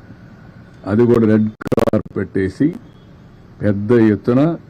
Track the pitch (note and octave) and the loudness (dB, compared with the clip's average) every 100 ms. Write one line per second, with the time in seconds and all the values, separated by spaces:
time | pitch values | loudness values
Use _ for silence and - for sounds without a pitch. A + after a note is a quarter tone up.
0 | - - - - - - - - F#2 G#2+ | -20 -20 -20 -20 -20 -20 -20 -14 -4 0
1 | A#2+ A#2 A2 G#2+ G#2+ - - - - G#2+ | 2 2 2 2 0 -6 -6 -2 0 -2
2 | - - F#2 G2+ F#2+ - C#3+ - - - | -4 -8 -6 -4 -4 -2 -4 -4 -18 -20
3 | - - - - - - G#2 G2+ G#2 A#2+ | -20 -20 -20 -20 -20 -6 -4 -2 2 4
4 | A2 G2+ - B2 D#3 D#3+ - | 4 2 0 0 0 -2 -12